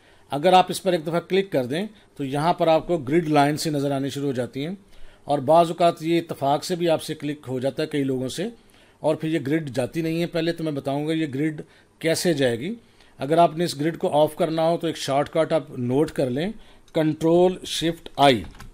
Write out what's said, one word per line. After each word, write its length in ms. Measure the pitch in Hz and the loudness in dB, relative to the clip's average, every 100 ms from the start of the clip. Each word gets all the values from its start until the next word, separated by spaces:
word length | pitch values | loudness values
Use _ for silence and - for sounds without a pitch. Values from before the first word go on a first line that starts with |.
| _ _ _ | _ _ _
अगर 220 | 143 180 | -2 6
आप 160 | 185 185 | 6 6
इस 80 | - | 0
पर 160 | 190 | -2
एक 100 | 175 | -2
दफ़ा 140 | 156 165 | 0 -4
क्लिक 300 | 165 185 196 | 0 0 0
कर 140 | 143 123 | -2 -2
दें 220 | 156 214 - _ - | -4 -6 -12 _ -10
तो 60 | |
यहाँ 300 | 135 143 165 | -6 0 0
पर 140 | 170 160 | 2 4
आपको 300 | 160 143 175 | 2 2 -4
ग्रिड 280 | 123 165 151 | 0 0 4
लाइन्स 360 | 151 143 147 160 | 4 4 2 -2
ही 60 | |
नज़र 200 | 147 139 | -2 -2
आनी 180 | 139 139 | -2 -4
शुरू 160 | 139 143 | -4 -4
हो 60 | |
जाती 300 | 127 117 131 | -4 -6 -6
हैं 140 | 156 202 _ - - - | -8 -10 _ -18 -18 -12
और 180 | - 143 | -4 -2
बाज़ 280 | 127 165 170 | 4 4 4
औक़ात 320 | 175 170 170 | 2 2 2
ये 160 | 160 170 | 0 -2
इत्तेफाक 460 | 165 139 135 147 | -2 -4 0 0
से 120 | - 175 | -2 -2
भी 100 | 170 | 0
आपसे 260 | 156 - | 0 -2
क्लिक 300 | 147 147 147 - | -8 -8 -8 -8
हो 120 | 131 | -4
जाता 220 | 135 - | -4 -4
है 60 | 156 | -4
कई 140 | 147 | -2
लोगों 260 | 135 131 127 | -2 -2 -4
से 200 | 156 220 - _ _ _ _ | -6 -8 -10 _ _ _ _
और 140 | 151 156 | -2 -2
फिर 140 | 160 | -2
ये 80 | 160 | -2
ग्रिड 280 | 131 160 143 | 0 -2 -2
जाती 320 | 117 123 165 | -4 -4 -4
नहीं 180 | 160 165 | -4 -2
है। 60 | 170 | -2
पहले 240 | 170 165 | -2 -2
तो 120 | 165 | -2
मैं 100 | 156 | -4
बताऊँगा 380 | 139 135 143 151 | -4 -4 -2 -2
ये 140 | 160 156 | -2 -2
ग्रिड 340 | 131 156 156 - _ _ - | -2 -4 -4 -12 _ _ -6
कैसे 320 | 160 156 185 | -2 0 0
जाएगी। 380 | 139 131 113 165 233 - _ - - | 2 2 0 -4 -10 -14 _ -20 -10
अगर 180 | 135 160 | 0 4
आपने 260 | 170 156 | 4 4
इस 100 | 170 135 | -4 -2
ग्रिड 180 | 156 160 | -4 -2
को 120 | 185 | 0
ऑफ 240 | 147 151 - | 2 2 2
करना 260 | 165 160 | -2 0
हो 140 | 160 170 | 0 0
तो 120 | 165 | -2
एक 80 | - | -4
शॉर्टकट 540 | - 139 143 160 160 | -2 0 0 0 0
आप 160 | 160 139 127 | 0 -2 -6
नोट 320 | 120 135 156 | 0 0 0
कर 200 | - 127 | 0 -2
लें, 220 | 127 190 - - - _ | -2 -4 -6 -16 -20 _
कंट्रोल 640 | 165 156 151 160 175 185 185 - | 0 0 2 4 6 4 2 -6
शिफ्ट 400 | - 160 165 - - | -4 -4 -4 -6 4
आई, 240 | 139 113 78 - - | 4 4 -2 -14 -20